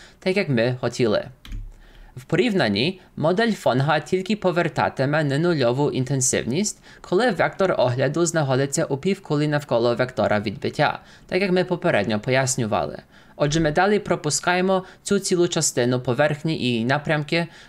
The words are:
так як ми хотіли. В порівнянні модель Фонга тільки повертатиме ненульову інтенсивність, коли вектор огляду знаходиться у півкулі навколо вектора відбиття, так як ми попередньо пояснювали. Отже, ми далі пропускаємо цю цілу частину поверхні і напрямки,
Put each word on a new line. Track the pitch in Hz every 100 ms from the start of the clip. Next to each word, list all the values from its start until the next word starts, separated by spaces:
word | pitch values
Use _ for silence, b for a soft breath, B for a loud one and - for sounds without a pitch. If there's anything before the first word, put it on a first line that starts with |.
| B B
так | 185 190
як | 165
ми | 120 120 123
хотіли. | 120 120 113 98 - - - - - b b b b -
В |
порівнянні | - - 240 190 117 101 147 - B -
модель | 151 180 233
Фонга | 196 135 117 143 156
тільки | - 185 185 214
повертатиме | 185 170 165 - 95 - 131 151
ненульову | 147 139 170 160 120 127 147
інтенсивність, | 127 127 139 123 92 69 147 208 - B B
коли | - 180 254
вектор | 175 151 - 190 -
огляду | 123 123 131 156 170
знаходиться | 160 139 131 139 165 156
у | 135
півкулі | 185 196 - 147 151
навколо | 147 - 120 120 117
вектора | 127 - 98 104
відбиття, | 104 98 113 - 139 - B B B
так | 185
як | 196
ми | 185
попередньо | 180 175 175 117 113 107
пояснювали. | 131 131 131 - 110 101 73 - - B B B
Отже, | 147 160
ми | 156
далі | 156 190 208
пропускаємо | 208 175 151 - - 180 190 190 185 B
цю | - 202
цілу | 196 175 175
частину | 170 151 - 120 127
поверхні | 127 120 151 151 160 156 123 117
і | 117
напрямки, | 147 156 151 147 170 170 B